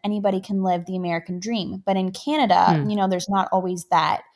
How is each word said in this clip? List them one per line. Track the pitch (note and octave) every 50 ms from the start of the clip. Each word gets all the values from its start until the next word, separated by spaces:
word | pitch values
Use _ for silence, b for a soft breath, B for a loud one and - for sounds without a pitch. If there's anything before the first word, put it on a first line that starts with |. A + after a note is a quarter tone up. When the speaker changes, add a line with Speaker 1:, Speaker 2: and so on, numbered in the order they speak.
| -
Speaker 1:
anybody | G#3 G#3 G#3 G3+ G3 F#3+ F#3+
can | F#3+ - G3 G3
live | F#3+ F#3 F3+ F3 E3+
the | - F#3
American | F#3 F3+ F3 E3+ E3+ E3+ - F3+ F3+
dream. | F#3+ A3+ A#3 G#3+ F3 - F#3+ F#3+ -
But | G3 F#3+
in | F#3+ F#3 F#3
Canada, | F#3 - - C#4+ D4+ D4+ B3+ G3+ F3+ - - F3 E3 D3+
Speaker 2:
Hmm. | C#3 -
Speaker 1:
you | G#3
know, | G#3 F#3+ G3
there's | F#3 F3+ - G3
not | G3 G3 - -
always | - F#3+ F#3 F3+ F3+ F3 - -
that | F3 D#3+ D#3 D3+ - - - b b